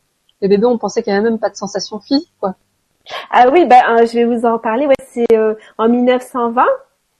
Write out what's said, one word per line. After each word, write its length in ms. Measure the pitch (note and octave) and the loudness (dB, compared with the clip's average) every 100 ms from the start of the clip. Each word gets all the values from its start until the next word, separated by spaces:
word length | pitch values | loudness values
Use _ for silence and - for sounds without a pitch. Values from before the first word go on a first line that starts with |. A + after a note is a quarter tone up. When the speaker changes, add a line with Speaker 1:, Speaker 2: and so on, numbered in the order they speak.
| _ _ _ _ | _ _ _ _
Speaker 1:
les 60 | G3 | 0
bébés, 180 | G3+ A#3+ | 2 2
on 120 | A#3 | -2
pensait 240 | G3+ - | -4 -6
qu'il 100 | A3 | -4
y 20 | G3 | -2
avait 120 | A3+ | -2
même 100 | A3 | -2
pas 100 | G3+ | -6
de 60 | - | -8
sensation 440 | G3 G3 - G#3+ | -10 -10 -10 -12
physique, 320 | - C#4 F4 _ | -4 -4 -4 _
quoi. 160 | - - _ _ _ _ - - - | -8 -8 _ _ _ _ -18 -16 -2
Speaker 2:
Ah 180 | - B3+ | 2 4
oui, 140 | E4+ C#4 | 4 4
bah, 180 | B3 F#3+ | 4 4
euh, 140 | A#3 A#3 | 2 0
je 80 | A#3 | 0
vais 60 | A#3 | -2
vous 200 | A#3 A#3 | 0 -2
en 140 | A3+ | -2
parler. 260 | A#3 A3+ D4 | -4 -2 -2
Ouais, 80 | C4 - | -2 -4
c'est, 240 | A#3+ A#3 | -4 0
euh, 200 | A3 A3 G#3+ - - | 2 0 -4 -10 -2
en 100 | A#3 | 0
mille 160 | A#3+ | 2
neuf 260 | B3 B3 B3 | 0 0 -4
cent 220 | B3+ A#3 | -6 -2
vingt. 140 | A#3 B4+ C5 _ _ _ | 0 0 -2 _ _ _